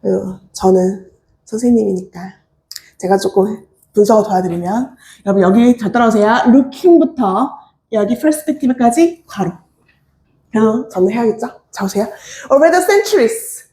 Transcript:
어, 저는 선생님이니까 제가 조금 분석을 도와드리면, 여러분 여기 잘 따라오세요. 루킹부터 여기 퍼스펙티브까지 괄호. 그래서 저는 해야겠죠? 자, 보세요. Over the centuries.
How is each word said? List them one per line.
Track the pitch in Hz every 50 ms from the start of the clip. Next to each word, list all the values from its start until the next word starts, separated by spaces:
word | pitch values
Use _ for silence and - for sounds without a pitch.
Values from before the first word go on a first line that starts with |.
| -
어, | 202 190 196 196 190 185 - _ _ _
저는 | - - 190 185 185 185 185 196 185 190 - _ _ _ _ _ _ _
선생님이니까 | - 226 220 247 247 240 226 214 202 190 180 185 - _ 170 180 190 - _ _ _ _ _ _ _ - - _ _ _ _
제가 | - 180 196 190
조금 | - - - 202 190 214 214 - - _ _ _ _ _ _
분석을 | 208 208 202 226 220 202
도와드리면, | 202 196 185 185 180 170 175 175 175 202 233 254 262 - _ - - - _ _
여러분 | 196 196 196 185
여기 | 180 190 233 240 247 247
잘 | 240 214 190 -
따라오세요. | 240 240 226 220 214 208 208 226 247 - 247
루킹부터 | 226 277 262 - - - - 370 339 320 311 - - - 247 196 185 202 254 285 - - _ _ _ _ _ _ 220
여기 | 220 208 196 240 233
퍼스펙티브까지 | - 311 302 - - - 302 - - 247 254 254 247 233 233 320 339 339 - - _
괄호. | _ - 208 190 175 - - _ _ _ _ _ _ _ _ _ _ _ _ _ _ _ _ _ _
그래서 | - 220 220 220 220 247 262 -
저는 | - 190 185 190
해야겠죠? | 214 240 233 220 214 - 233 247 - - _ _
자, | - - 202
보세요. | 190 - 202 214 233 - - - - - - - -
Over | 262 277 302 339
the | 339 359 -
centuries. | - 403 403 440 - 427 370 240 220 - - - - - - - _